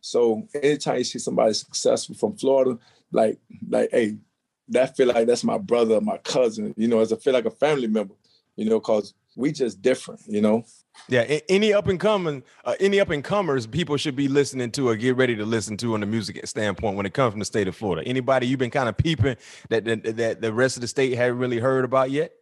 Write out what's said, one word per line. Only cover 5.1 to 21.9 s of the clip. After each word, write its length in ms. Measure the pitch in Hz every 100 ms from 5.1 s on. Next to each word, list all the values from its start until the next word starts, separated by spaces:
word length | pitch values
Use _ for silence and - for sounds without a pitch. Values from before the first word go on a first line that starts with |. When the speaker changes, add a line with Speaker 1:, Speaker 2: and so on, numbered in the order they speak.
| 120 117
Speaker 1:
that's 160 | 120 117
my 120 | 110
brother, 440 | 98 120 113 110
my 160 | 104 95
cousin, 560 | - 147 123 110 107 -
you 120 | 113
know, 100 | 113
as 140 | 110
I 20 | 110
feel 160 | -
like 120 | 127 113
a 60 |
family 360 | - 143 151 117
member, 280 | 107 101 - _ _ _ -
you 80 | 107
know, 100 | 110
'cause 320 | - 107 101 _ _ -
we 160 | 135
just 280 | 156 127 95
different, 400 | 123 127 - - -
you 140 | 104
know? 240 | 107 110 117 - _ - -
Speaker 2:
Yeah, 120 | 123
a-, 200 | 113 151 -
any 220 | 190 214
up 140 | 202 196
and 120 | 185
coming, 440 | 196 214 170 143 123 _ -
uh, 100 | 120
any 200 | 196 196
up 100 | 196
and 140 | 156
comers 420 | 131 202 180 135 113
people 320 | 143 160 147
should 180 | 156 131
be 120 | 139
listening 420 | 143 139 131 123
to 160 | 113 131
or 60 | 110
get 200 | 123 123
ready 200 | 127 113
to 80 | 107
listen 300 | 117 101 104
to 180 | 120 110
on 60 |
the 40 | 101
music 400 | 113 101 92 -
standpoint 500 | - 107 92 107 98
when 120 | 98
it 80 | -
comes 160 | 131
from 80 | 104
the 60 | 101
state 220 | 113 95
of 80 | 87
Florida. 320 | 107 80 76
Anybody 380 | 127 123 131 123
you've 140 | 135
been 100 | 123
kinda 240 | 143 123
peeping 420 | 104 165 160 143 120 - - -
that, 160 | 113 107
that, 320 | 110 110 110
that 240 | 113 104
the 120 | 110
rest 240 | 110 131 127
of 40 |
the 60 | 120
state 260 | - 131
haven't 260 | 120 123 120
really 180 | 123 120
heard 260 | 123 131
about 260 | 127